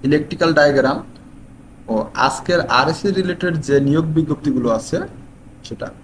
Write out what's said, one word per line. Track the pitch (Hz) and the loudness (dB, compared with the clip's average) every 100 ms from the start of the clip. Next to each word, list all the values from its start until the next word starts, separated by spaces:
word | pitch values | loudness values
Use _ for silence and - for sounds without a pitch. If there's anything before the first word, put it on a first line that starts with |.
ইলেকট্রিক্যাল | 131 151 151 - 165 | 2 0 0 0 2
ডায়াগ্রাম | 151 147 135 131 143 - - - - - - - - - | 4 4 4 2 -2 -8 -20 -20 -20 -20 -20 -20 -20 -4
ও | 110 110 | -4 -4
আজকের | - 131 - - 175 | -2 -2 -2 -2 -2
আরএসি | - 127 143 160 - | 2 2 2 0 -2
রিলেটেড | 185 185 175 180 160 | -2 -2 -2 -2 -2
যে | 139 139 | 2 2
নিয়োগ | 139 156 | 4 2
বিজ্ঞপ্তিগুলো | 160 160 151 147 147 127 120 | 2 0 0 -2 -2 0 0
আছে | 113 - - 277 - - - - - | -2 -2 -6 -6 -14 -20 -20 -20 -20
সেটা | - - - - | -16 -12 -12 -14